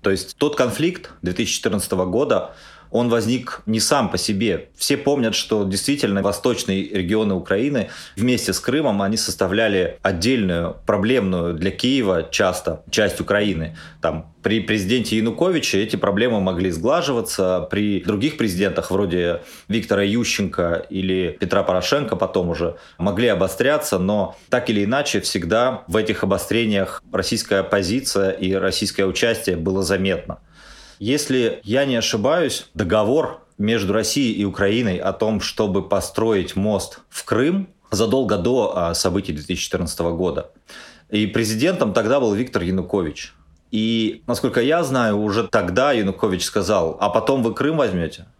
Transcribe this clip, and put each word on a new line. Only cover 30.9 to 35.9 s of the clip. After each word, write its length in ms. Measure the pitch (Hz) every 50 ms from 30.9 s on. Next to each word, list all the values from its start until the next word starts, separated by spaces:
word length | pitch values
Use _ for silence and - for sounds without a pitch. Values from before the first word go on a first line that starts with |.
| - _
Если 640 | 101 110 135 147 143 - 135 127 120 113 - -
я 220 | - 98 110 131 143
не 120 | 139 127
ошибаюсь, 720 | 117 110 - - 110 101 131 156 180 170 135 - - - -
договор 680 | _ - 104 85 98 107 104 104 127 160 151 - - - - _ _ -
между 340 | 101 107 113 110 98 92
Россией 400 | - 113 107 - - 98 139 117
и 140 | 107 - 101
Украиной 500 | 98 90 92 101 98 107 120 123 104 92
о 160 | 90 - 95
том, 300 | 92 - 110 107 110 101
чтобы 440 | - - - - 110 101 92 98 90
построить 680 | -